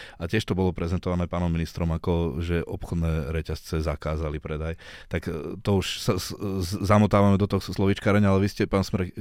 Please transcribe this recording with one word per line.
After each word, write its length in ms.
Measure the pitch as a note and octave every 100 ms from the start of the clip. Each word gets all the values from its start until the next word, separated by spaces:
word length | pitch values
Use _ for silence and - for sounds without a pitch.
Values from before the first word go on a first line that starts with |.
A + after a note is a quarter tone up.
| - -
A 80 |
tiež 240 | F2 B2+ -
to 80 | F#2
bolo 160 | F#2
prezentované 560 | E2+ E2+ F2 F#2 F2+ F2
pánom 240 | F2 F2
ministrom, 400 | E2 D#2+ - E2+
ako 480 | D#2+ - E2+ E2+ C2
že 240 | E2+ E2+
obchodné 720 | - - - E2+ E2 D#2+ D#2 D#2+
reťazce 480 | D#2 D#2 - D#2+
zakázali 560 | D#2 D2 D2+ D#2 D#2 D2+
predaj. 400 | - D2+ D#2+ E2 - - -
Tak, 160 | F2 -
e, 320 | E2 - F#2+
to 240 | G#2 G2
už 20 | - -
sa 160 | - F2+
s-, 160 | - -
z-, 400 | G2+ G2 F2 G2 F#2+
zamotávame 480 | G#2 G#2 G#2 G2+ G2
do 160 | G2+
toho 80 | G2
slovíčkarenia, 720 | - F2+ G2 G2+ A2 G2+ G2+
ale 80 | F#2+
vy 80 | G2
ste, 160 | -
pán 160 | G2+ G2
Smer, 320 | F#2 F#2+ F2+ -